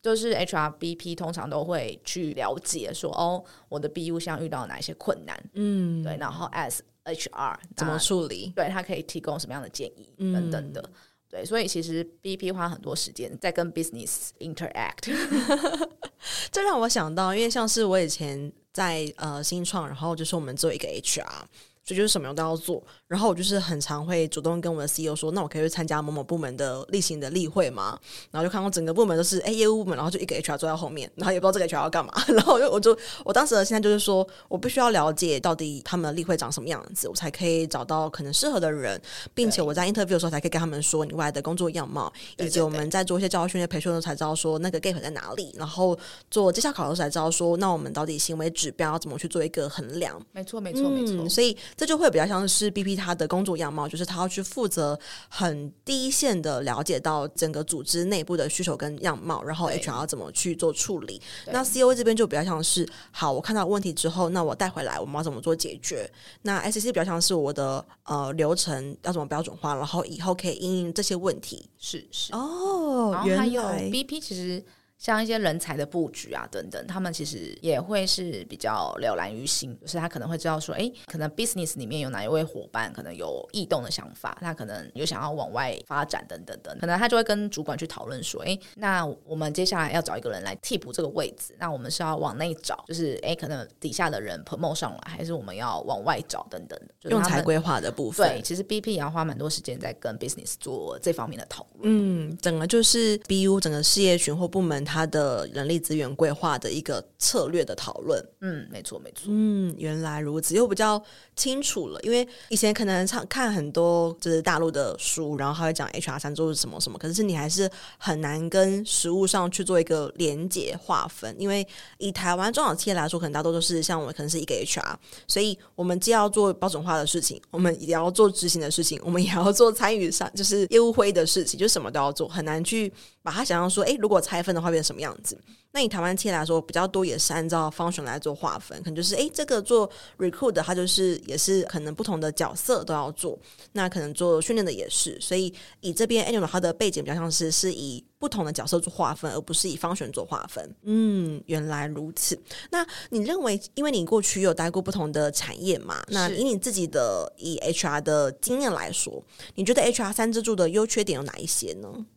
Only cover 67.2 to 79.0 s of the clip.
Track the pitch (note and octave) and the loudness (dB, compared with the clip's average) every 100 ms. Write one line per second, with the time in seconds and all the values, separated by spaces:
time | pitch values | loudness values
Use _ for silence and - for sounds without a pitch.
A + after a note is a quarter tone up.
67.2 | F3+ F3+ C#3+ C#3+ C3+ C3+ - - - D3 | 2 2 0 0 -2 -2 -8 -18 -4 -2
68.2 | C3+ D#3+ D3+ F3+ - C#3 C3+ C#3+ - F3 | -2 2 2 2 0 -2 -6 -8 -4 -4
69.2 | C#3+ D3+ E3 - D3+ C#3 D3 E3+ - D#3+ | -2 -4 -4 -6 -4 -2 -2 -2 -4 -4
70.2 | F3 F#3 F#3 - F#3 F#3 F3 F3+ G3+ F3+ | -2 0 -2 -2 -2 0 0 -2 0 0
71.2 | F#3 - - - G1+ _ - - - - | 0 -2 -6 -14 -16 _ -10 -10 -8 -6
72.2 | - G#3+ C#4 F4 F#4+ F#4+ D#4 B3+ A3+ F3+ | -4 -4 -4 -2 0 0 2 2 2 2
73.2 | G3 F#3 A3+ A#3+ G#3+ F3 F#3+ B3 C4+ D#4 | 2 4 4 2 0 -2 -2 -2 -4 -8
74.2 | D4+ F#3 F3+ F3+ - _ _ _ - G#3+ | -8 -8 -6 -6 -8 _ _ _ 0 0
75.2 | A3 A3+ F#3+ D#3+ D#3+ D3+ C#3+ F3 D#3 - | 2 2 0 0 -4 -4 -2 -2 -2 -4
76.2 | - C2 A#1 F#2+ E2+ - - F3+ F#3 D#3+ | -8 -8 -8 -8 -8 -10 -8 -4 -4 -4
77.2 | D3+ C3+ D#2+ - E3 C#3+ F3 G#3 F#3+ - | -6 -6 -10 -6 0 0 2 0 2 0
78.2 | F3+ A2+ F2 - G#2+ G#2+ D2+ - | -2 -6 -10 -6 -2 0 -2 -2